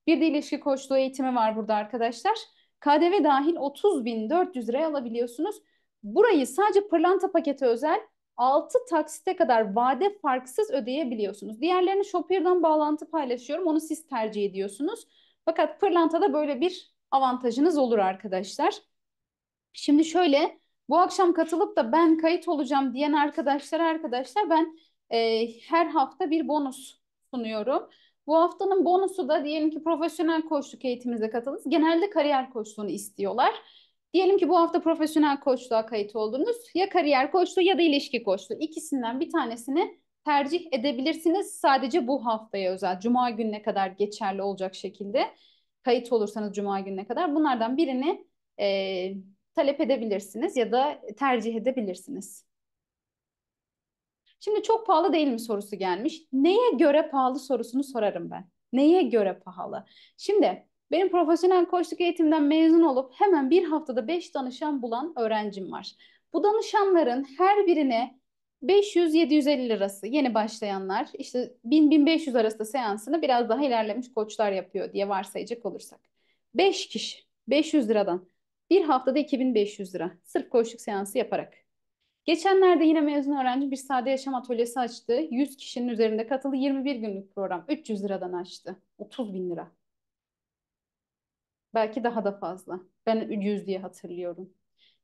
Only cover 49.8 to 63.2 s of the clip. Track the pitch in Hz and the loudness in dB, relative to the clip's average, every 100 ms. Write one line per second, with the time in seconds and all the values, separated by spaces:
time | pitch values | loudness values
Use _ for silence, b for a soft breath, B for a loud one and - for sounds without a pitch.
49.8 | 262 269 226 196 - 220 330 294 214 233 | 2 0 0 -4 -4 -6 -4 0 0 2
50.8 | 277 277 - 214 277 247 220 226 226 262 | 0 -2 -12 -4 0 0 -2 -2 -2 -2
51.8 | 202 180 - 170 - - _ _ _ _ | -4 -8 -10 -12 -12 -18 _ _ _ _
52.8 | _ _ _ _ _ _ _ _ _ _ | _ _ _ _ _ _ _ _ _ _
53.8 | _ _ _ _ _ _ - 427 - 453 | _ _ _ _ _ _ -4 -2 0 -2
54.8 | - 320 370 330 294 226 226 208 202 196 | 2 2 4 2 2 -2 -4 -6 -6 -6
55.8 | 185 180 269 - _ 262 302 403 494 262 | -4 -2 -4 -8 _ 2 4 4 2 4
56.8 | 311 285 311 277 254 262 - 254 240 254 | 4 4 2 0 0 -2 -4 -4 -2 -4
57.8 | 277 254 208 180 170 170 196 _ _ 247 | -4 -2 -2 -2 -10 -12 -16 _ _ 2
58.8 | 294 359 269 226 202 - - 180 180 139 | 6 6 4 2 0 -2 -12 -12 -10 -10
59.8 | - b b _ - 415 233 190 - _ | -14 b b _ 0 2 2 0 -10 _
60.8 | _ 302 381 349 311 330 359 370 349 359 | _ 0 2 2 2 2 4 4 2 0
61.8 | 339 - 349 339 320 311 294 320 320 330 | -4 -2 -2 2 2 4 4 4 6 6
62.8 | 330 254 262 - | 6 2 -4 0